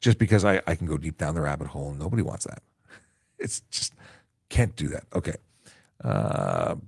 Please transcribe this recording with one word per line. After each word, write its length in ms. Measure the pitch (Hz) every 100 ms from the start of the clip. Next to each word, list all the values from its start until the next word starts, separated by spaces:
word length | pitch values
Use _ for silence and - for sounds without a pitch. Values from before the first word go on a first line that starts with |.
Just 160 | 123 110
because 260 | 98 107
I, 180 | 101 95 -
I 80 | 85
can 120 | 87
go 100 | 76
deep 200 | 80 78
down 180 | 78 82
the 60 |
rabbit 260 | 73 71 71
hole, 220 | 71 71
and 100 | 71
nobody 220 | 78 113
wants 240 | 78 - -
that. 160 | - -
<laughs> 720 | _ _ - _ _ _ -
It's 220 | 415 - -
just, 220 | - - - - - _ _ -
can't 260 | - 120 -
do 140 | 73
that. 160 | 73 - -
Okay. 200 | - - _ _ - - _ -
Uh, 720 | - 50 52 - 50 50 - -